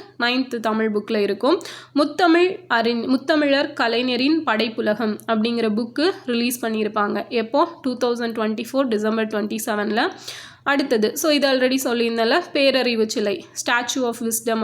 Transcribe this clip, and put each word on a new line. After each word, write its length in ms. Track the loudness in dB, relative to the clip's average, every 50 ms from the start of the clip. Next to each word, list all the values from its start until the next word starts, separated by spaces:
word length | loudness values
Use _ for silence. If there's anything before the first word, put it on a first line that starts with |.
| -4 -8 -6 -2
நைன்த் 400 | -2 0 0 0 -2 -2 -4 -4
தமிழ் 320 | -2 -2 0 0 0 0 0
புக்கில் 220 | -2 -2 -2 0
இருக்கும். 440 | 0 0 0 0 0 0 2 2 0 -2 -6 -16 -16 -14 -4 0
முத்தமிழ் 640 | 0 0 0 2 2 4 4 6 6 4 2 0 -2 -4 -2
அறிஞ-, 380 | 0 0 2 2 0 0 0
முத்தமிழர் 640 | 0 0 0 0 0 2 2 4 4 2 2 0 0 -2
கலைஞரின் 680 | -2 0 0 0 0 0 0 0 0 2 2 2 2 2
படைப்புலகம் 760 | 0 0 0 0 -2 -2 -2 0 0 0 0 0 -2 -4 -4 -2
அப்படிங்கிற 420 | -2 0 0 0 0 0 0 0 0 0 -2
புக்கு 320 | -2 -4 -2 0 0 0 0 -2 -4
ரிலீஸ் 400 | -4 -2 0 0 -2 -2 -4 -4
பண்ணியிருப்பாங்க. 640 | -4 -2 -2 -2 -2 0 0 0 0 -2 -4 -4
எப்போ? 400 | -4 -2 -4 -2 0 2 2 0 0 -2 -4
டூ 160 | -6 -4 -2
தௌசண்ட் 380 | -2 0 -2 0 -2 -4 -4 -4 -2
டுவெண்ட்டி 260 | -2 -2 -2 -4 -6 -2
ஃபோர் 160 | 0 0 0
டிசம்பர் 400 | 2 0 0 0 0 0 0 0
ட்வென்டி 280 | -2 -2 -2 -2 -2 -4 -4 -4
செவனில். 460 | -2 -2 -2 -2 0 0 0 0 0 -2 -6 -12 -14 -14 -14 -16 -18 -20 -6 -2
அடுத்தது, 540 | 0 0 0 2 2 2 2 2 0 0
so, 140 | 0 2 2
இது 160 | 2 4 4
already 300 | 2 4 2 2 2 2 0 0
சொல்லியிருந்தேன்ல, 580 | 0 0 0 0 0 0 0 2 2 2 2 0 0 0
பேரறிவு 560 | 2 4 4 4 4 2 2 2 2 0 0
சிலை, 360 | 0 -2 -2 -2 -2 -4 -8 -12 -12 -6 -2
Statue 380 | 0 0 2 0 0 -2 -2 -2
of 120 | -2 -2 -4
Wisdom 400 | -4 -4 -4 -2 -2 -2 0 0